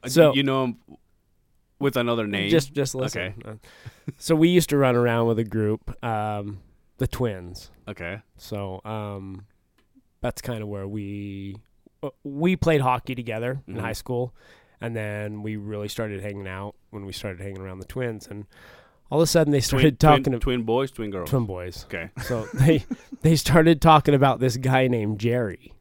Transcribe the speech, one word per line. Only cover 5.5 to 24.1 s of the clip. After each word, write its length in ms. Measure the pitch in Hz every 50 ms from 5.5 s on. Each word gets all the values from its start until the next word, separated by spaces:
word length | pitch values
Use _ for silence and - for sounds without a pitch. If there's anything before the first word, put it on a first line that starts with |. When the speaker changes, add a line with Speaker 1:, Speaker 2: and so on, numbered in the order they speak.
| 104 110 107 104 107 110 _ - - - -
Speaker 2:
um, 560 | 120 113 107 107 107 104 104 104 104 104 95 - _ _ _ _ _ _ _
the 100 | 131 120
Twins. 640 | - - 127 117 101 92 90 87 90 - - - _ _ _ -
Speaker 1:
Okay. 320 | 101 - 87 85 95 107 - _ _
Speaker 2:
So, 440 | - - - 110 104 101 95 92 92 _
um, 600 | 107 110 110 104 104 101 98 95 95 95 95 101 _ _ _ _ _ _ _ _ _ _ _ _ _ _ _
that's 200 | - 127 - -
kinda 260 | - - 120 110 107
where 200 | 104 104 98 98
we, 680 | 98 104 107 101 98 101 101 101 101 98 98 98 98 98 107 _ _ _ _ _ _ _ _ -
uh, 80 | 143 - _ _
we 320 | 147 139 139 160 180 190
played 260 | 170 - 165 160 147
hockey 360 | 131 127 127 123 - - 127
together 440 | 120 120 117 110 113 117 123 131 139 135
in 80 | - 101
Speaker 1:
Mm-hmm. 80 | 107 110
Speaker 2:
high 80 | 113 110
school, 400 | - - - 127 120 127 123 - - _ _ - _ _ _ _ _
and 140 | - 120 117
then 480 | 113 107 104 104 104 104 104 104 104 104
we 140 | 107 110
really 320 | 107 101 104 107 104 104 104
started 320 | - - 113 107 101 98 95
hanging 240 | 104 101 98 98
out 300 | 95 92 95 98 104 - _ _ _
when 160 | - 107 98
we 60 | 98 92
started 280 | - - 104 92 87
hanging 200 | 95 98 98 95
around 200 | 95 95 92 95
the 60 | 95
Twins, 420 | - - 135 127 120 113 104 - -
and 180 | 104 104 104 _ _ - - - - - _ _ _ _ _ _
all 80 | - 147
of 60 | 165
a 20 |
sudden 240 | 156 - 170 160 151
they 80 | 147 139
Speaker 1:
Twin, 40 | 120
Speaker 2:
started 360 | - - 131 143 156 135 -
Speaker 1:
twin, 120 | - 156 151 143
Speaker 2:
talking 140 | 135 143 131
to 60 | 117
Speaker 1:
twin 240 | - 135 123 123 113
boys, 300 | 113 113 123 135 135 _
twin 180 | - 113 104
girls? 180 | 98 92 90 -
Speaker 2:
Twin 160 | - 131 120
boys. 400 | 101 95 90 90 90 87 - -
Speaker 1:
Okay. 240 | - - 87 82 - _ - 127
Speaker 2:
So 240 | - 127 113 110 -
<laughs> 40 | -
they, 300 | - 131 156 165 143 - - 247 - - _ - - -
they 120 | 160 165
started 460 | 147 - - 135 170 - - 160 143 -
talking 320 | 165 156 151 - -